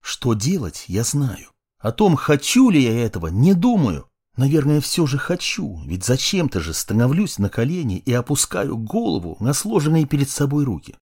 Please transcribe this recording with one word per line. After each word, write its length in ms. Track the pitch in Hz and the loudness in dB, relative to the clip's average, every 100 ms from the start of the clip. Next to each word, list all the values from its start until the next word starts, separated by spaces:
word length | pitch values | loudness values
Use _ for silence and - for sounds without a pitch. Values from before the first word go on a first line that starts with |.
Что 320 | - - 127 | -10 -6 -2
делать, 520 | 110 120 190 95 - - | 0 0 -2 -4 -10 -6
я 160 | 95 | -4
знаю. 460 | 117 143 135 87 - _ _ _ | -2 -2 -2 -4 -16 _ _ _
О 120 | 107 | -6
том, 240 | - 208 151 | 2 2 2
хочу 540 | - 147 - 247 262 | 2 0 4 4 6
ли 120 | 170 | 6
я 240 | 123 113 117 | 4 2 -2
этого, 220 | 101 82 | -4 -4
не 260 | 92 156 | 4 4
думаю. 540 | 190 233 226 131 76 - _ _ - | 6 4 2 2 -2 -8 _ _ -2
Наверное, 440 | 135 156 143 151 | 2 2 2 2
всё 260 | - - 156 | 0 0 0
же 100 | 135 | -2
хочу, 640 | - 175 - - 143 87 67 | -4 -4 -4 -6 -8 -10 -8
ведь 200 | 90 107 | -6 -2
зачем-то 540 | 131 - 190 156 95 | 0 0 -2 -2 -2
же 140 | 80 | -4
становлюсь 640 | 78 - 104 123 156 208 - | -6 -2 2 2 2 -2 0
на 100 | 98 | -2
колени 480 | - 123 180 135 92 | 0 -2 -2 -4 -4
и 160 | - | -2
опускаю 640 | 120 117 143 - - 101 110 | -2 -2 -2 -2 -2 -4 -4
голову 580 | 110 220 233 - 87 80 | -4 -2 -2 -2 -6 -4
на 140 | 110 | -2
сложенные 520 | 143 208 214 151 160 147 | -2 0 0 2 2 2
перед 240 | 147 135 | 0 0
собой 340 | - 143 147 | -2 0 0
руки. 320 | 139 85 - - | -2 -4 -10 -20